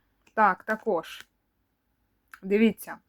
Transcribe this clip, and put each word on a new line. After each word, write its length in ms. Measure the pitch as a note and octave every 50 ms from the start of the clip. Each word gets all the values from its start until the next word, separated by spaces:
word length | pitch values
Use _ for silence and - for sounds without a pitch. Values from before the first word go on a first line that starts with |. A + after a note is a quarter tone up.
| - _ _ _ _ _ _
Так, 300 | - G#3+ G3+ F3+ - -
також. 640 | - A3 G#3+ - A3+ G3 E3 - - - - - _ _ _ _ _ _ _ _ _ _ _ _ _ _ _ _ _ _ _ _ _ - - -
Дивіться. 540 | F#3+ G3+ G#3+ A3+ A3 G3 - - - E3 - _